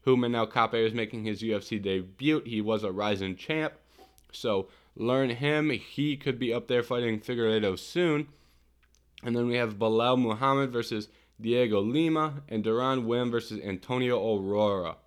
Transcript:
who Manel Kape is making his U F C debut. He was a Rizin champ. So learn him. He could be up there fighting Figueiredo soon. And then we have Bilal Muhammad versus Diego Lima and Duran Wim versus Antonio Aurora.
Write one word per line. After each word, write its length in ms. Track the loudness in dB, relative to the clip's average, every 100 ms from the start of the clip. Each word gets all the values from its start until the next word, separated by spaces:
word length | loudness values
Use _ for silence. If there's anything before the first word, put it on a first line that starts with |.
who 160 | 4 2
Manel 360 | 2 0 -2
Kape 320 | 0 0 2
is 80 | 0
making 320 | 0 -6 -6
his 160 | -6 -6
U 140 | -2 -4
F 60 |
C 160 | -2 -4
debut. 640 | -2 -2 -4 -4 0 0
He 160 | -2 -4
was 220 | 0 0
a 80 | -2
Rizin 460 | -2 -2 -2 -4 -6
champ. 380 | -6 -4 -4 -8 _ -20 -20 _ _
So 360 | -6 -2 -2 -2 -14 _ -6
learn 340 | 0 2 0
him. 400 | 0 0 0 0
He 460 | -2 -6 -4 -2 -2
could 240 | -4 -2
be 120 | 0
up 140 | -2 0
there 160 | 0
fighting 380 | 2 -2 0 -2
Figueiredo 580 | -4 0 2 4 2 -2
soon. 500 | -4 0 2 2 -2 -12 _ _ _ _ _ _ _ -10
And 140 | -4 0
then 100 | 0
we 80 | 0
have 200 | -2 0
Bilal 380 | 2 4 4 4
Muhammad 560 | 2 2 2 2 0
versus 360 | -2 -4 -6 -6 _ _ _
Diego 400 | 0 2 4 4
Lima 640 | 2 2 2 2 0 -4 -6
and 140 | -2
Duran 420 | 0 2 2 0
Wim 260 | 0 0 0
versus 300 | -2 -4 -8
Antonio 540 | -6 -6 -4 -2 0 0
Aurora. 760 | 2 0 2 2 2 2 -2 -8